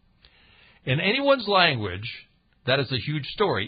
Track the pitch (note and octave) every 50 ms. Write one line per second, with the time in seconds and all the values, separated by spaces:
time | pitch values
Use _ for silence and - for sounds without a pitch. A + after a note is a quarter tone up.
0 | _ _ _ _ - - _ _ _ _ _ _ - - _ _ _ - C3 D3+
1 | - F#3+ A3 C4+ C#4 C#4 C#4 C4+ A3 G3+ G3+ F#3 - E3 C#3+ A#2 G#2 G2 F2 F#2+
2 | G#2+ A#2 - - - _ _ _ _ _ _ _ _ B2 B2+ C#3 C#3 - C3+ B2+
3 | - - D3+ D#3 C3 - - - G#3+ F#3 C3+ G2+ D3+